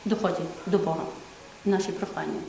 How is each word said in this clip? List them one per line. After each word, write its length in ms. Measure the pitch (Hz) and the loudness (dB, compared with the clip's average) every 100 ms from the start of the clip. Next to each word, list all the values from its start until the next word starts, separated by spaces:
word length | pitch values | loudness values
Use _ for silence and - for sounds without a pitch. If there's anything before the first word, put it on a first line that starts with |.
доходять 440 | 214 202 196 165 165 - - | 2 2 2 0 -2 -4 4
до 120 | 196 | 4
Бога, 240 | 180 160 - - - - - - | 4 0 -2 -8 -14 -16 -16 -4
наші 280 | 202 190 - | 2 2 2
прохання 480 | 170 - - 156 156 | -2 -4 -2 -2 -4